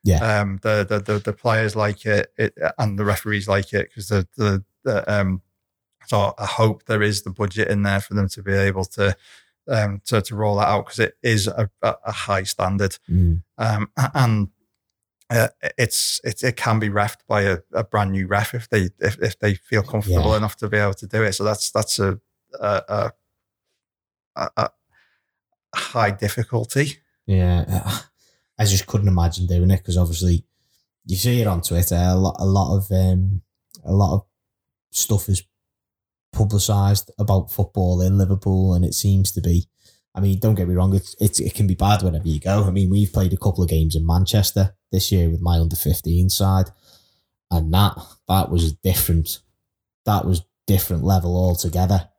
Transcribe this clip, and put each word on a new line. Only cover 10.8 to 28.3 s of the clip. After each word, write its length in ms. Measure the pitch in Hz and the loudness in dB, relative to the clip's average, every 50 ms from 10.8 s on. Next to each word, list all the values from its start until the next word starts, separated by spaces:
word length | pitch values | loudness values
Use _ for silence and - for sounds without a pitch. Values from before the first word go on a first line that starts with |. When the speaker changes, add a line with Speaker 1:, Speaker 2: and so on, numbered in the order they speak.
| - | -2
Speaker 2:
'cause 140 | - - 123 | -6 -2 -2
it 180 | 110 - _ _ | -2 -2 _ _
is 260 | - 123 110 104 95 107 | -2 0 0 0 0 -2
a, 200 | 87 101 110 101 _ _ | -2 -2 -4 -4 _ _
a, 120 | - 110 - - _ | -4 -4 -4 -4 _
a 60 | 110 | -10
high 320 | 107 - - - 101 95 95 | -10 -8 -4 -4 -2 -2 -2
standard. 520 | - - - 95 92 98 98 101 95 - - _ - | -6 -4 -2 -2 -2 0 0 -2 -2 -4 -8 _ -2
Speaker 1:
Mm. 320 | 85 92 90 85 82 85 - _ _ - | 2 2 4 4 2 0 -4 _ _ -4
Speaker 2:
Um, 320 | 113 113 107 104 107 - _ - | -2 -2 -2 -2 -4 -6 _ -2
a-, 120 | 131 135 - | -2 0 0
and, 340 | 147 131 117 110 107 104 101 _ _ _ _ _ _ _ _ _ _ _ _ _ _ _ _ | 0 2 2 2 0 -2 -4 _ _ _ _ _ _ _ _ _ _ _ _ _ _ _ _
uh, 180 | 120 117 117 - _ _ - 73 - | 0 0 0 0 _ _ -10 -8 -2
it's, 440 | - 123 107 - - - - - - | -2 -2 -2 0 -4 -4 -4 -4 -6
it's, 220 | - 120 110 - - | -6 -8 -6 -2 -2
it 120 | 127 120 | -4 -2
can 220 | - - 120 113 110 | -2 0 0 0 0
be 100 | 107 104 | 0 0
refed 300 | 101 104 104 107 - _ _ | 0 0 0 -2 -4 _ _
by 160 | - 110 104 | -2 0 0
a, 160 | 98 98 92 85 - _ | 2 0 0 -2 -6 _
a 100 | - 95 110 | -4 -4 -4
brand 280 | - - 107 101 95 | 0 0 0 0 0
new 160 | 95 98 92 90 | -2 -2 -2 0
ref 260 | 104 101 104 - - | 0 -2 -2 -2 -6
if 160 | 120 - _ | -10 -6 _
they, 200 | - 107 90 90 - _ | 0 0 0 0 -2 _
if, 180 | - 104 104 - | -2 -2 -2 -2
if 180 | - 104 - _ | -4 -4 -4 _
they 140 | - 104 98 | 0 -2 -2
feel 280 | - _ - 120 107 | -2 _ -2 -2 -2
comfortable 480 | 95 - - 107 107 101 90 85 76 107 | -2 -2 -4 -4 -2 0 0 2 2 2
Speaker 1:
Yeah. 60 | 110 107 | 2 2
Speaker 2:
enough 180 | 107 104 - - | 0 -4 -4 -6
to 100 | 117 104 | -6 -2
be 100 | 104 107 | 0 0
able 160 | 104 101 98 | 0 0 -2
to 120 | - - 101 | -6 -10 -6
do 160 | - 110 110 | -2 0 0
it. 80 | 104 | 0
So 100 | 95 - 101 | -2 -2 -2
that's, 260 | 104 107 104 - - | -2 -2 -2 -6 -4
that's 260 | - 113 110 - - - | -2 -4 -2 -2 -2 -2
a, 200 | 101 98 92 101 _ _ _ _ _ _ - - | 0 -2 -2 -4 _ _ _ _ _ _ -14 -6
a, 220 | - 104 101 95 - - | -4 -2 -2 -2 -4 -4
a, 240 | 101 104 - 117 _ _ _ _ _ _ _ _ _ _ _ _ _ _ _ _ _ _ _ _ _ _ _ _ _ | -4 -4 -4 -4 _ _ _ _ _ _ _ _ _ _ _ _ _ _ _ _ _ _ _ _ _ _ _ _ _
a, 140 | - 82 - _ | -8 -8 -6 _
a 140 | - - - _ _ _ _ _ _ _ _ _ _ _ _ _ _ _ _ _ _ _ _ - | -4 -4 -4 _ _ _ _ _ _ _ _ _ _ _ _ _ _ _ _ _ _ _ _ -10
high 360 | - - - - 120 110 104 | -10 -10 -4 0 0 0 0
difficulty. 880 | 101 101 113 104 - - 110 _ - 117 113 - - 139 147 143 143 _ _ _ _ _ _ | 0 -2 -4 -4 -2 -4 -4 _ -2 -4 -4 -2 0 0 0 -2 -4 _ _ _ _ _ _
Speaker 1:
Yeah, 720 | - 98 92 90 90 87 87 - - 98 92 - 98 - - - _ _ _ _ _ | 0 2 2 4 4 2 2 0 0 -2 -4 -4 -4 -8 -8 -10 _ _ _ _ _